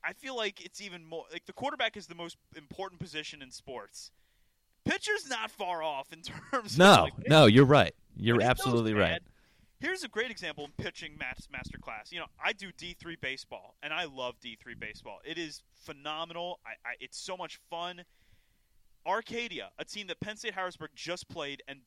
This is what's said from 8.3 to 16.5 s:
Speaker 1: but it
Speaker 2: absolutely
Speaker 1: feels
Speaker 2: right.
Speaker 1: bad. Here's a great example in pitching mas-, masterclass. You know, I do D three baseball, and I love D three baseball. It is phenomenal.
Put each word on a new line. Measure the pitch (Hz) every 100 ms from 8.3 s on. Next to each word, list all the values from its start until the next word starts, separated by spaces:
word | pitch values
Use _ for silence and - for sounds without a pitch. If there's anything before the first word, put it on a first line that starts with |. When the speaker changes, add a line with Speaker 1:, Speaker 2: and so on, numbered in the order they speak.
| 117
Speaker 1:
but | 120
it |
Speaker 2:
absolutely | 127 127 120 110
Speaker 1:
feels | 107
Speaker 2:
right. | 87
Speaker 1:
bad. | 85 - - _ _ - _
Here's | 285 370
a | 302
great | 208 247
example | 208 175 151
in | 143 -
pitching | 190 - 160 147
mas-, | 131 127 -
masterclass. | 135 127 - - 110 110
You | 175
know, | 156 -
I | 160
do | 214 190 -
D | 175 170
three | 165 165
baseball, | 135 131 - 107 98 -
and | 143
I | 156 170
love | 131 127 120
D | 127 113
three | 127
baseball. | - 110 110 120 98 123
It | 160
is | 160 143 _ _
phenomenal. | - 147 143 156 165 170 175